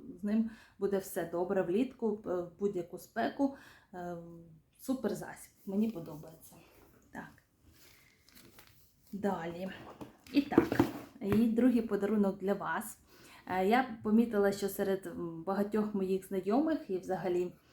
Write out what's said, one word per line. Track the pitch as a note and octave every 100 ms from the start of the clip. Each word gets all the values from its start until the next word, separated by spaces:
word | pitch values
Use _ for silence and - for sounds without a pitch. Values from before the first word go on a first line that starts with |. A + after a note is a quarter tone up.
| - F3+
з |
ним | G#3 A3 A3+ - - -
буде | G3 G3
все | F#3+ F#3+ E3
добре | F3 F#3 F#3+
влітку, | F3 F#3+ C4 - A3+ G#3
в | - F3+ F3 -
будь-яку | G3+ F#3 E3+ F3+
спеку. | - A3+ C#4+ - C#4 C#4 - - _
Ем, | F3+ F3 E3+ E3+ E3+ E3+ D#3+ _ _ -
супер | C4 G3+ E3+
засіб, | - - - _ -
мені | G3 A3
подобається. | E3+ D#3 D3+ D#3 D#3+ - - - - - - -
Так. | G#3+ - - _ _ - - - - _ _ _ - - - - - - _ -
Далі. | G3 G3 F3 E3+ E3+ F#3+ - - - - - -
І | C#4
так, | - - - - - - - -
і | G3
другий | G#3 A#3 A3 B3+ A#3
подарунок | A3 G3+ G3+ A3 G3 G3
для | F#3+
вас. | G3 D#3+ E3+ G#3+ - - - - - -
Е, | F#3 F#3+
я | A#3+ B3+ -
помітила, | G#3+ A3 A#3 G#3 G3+
що | G3 G3
серед, | G3 F#3+ F#3+ F3
м, | E3+ E3+ E3
багатьох | E3 G3 G3+ G#3+ G#3+ G3
моїх | F#3 F#3+ -
знайомих | F#3+ F#3 A#3+ D#4+ D4+ -
і | F#3
взагалі, | - F3+ F3 F3 F3+ - _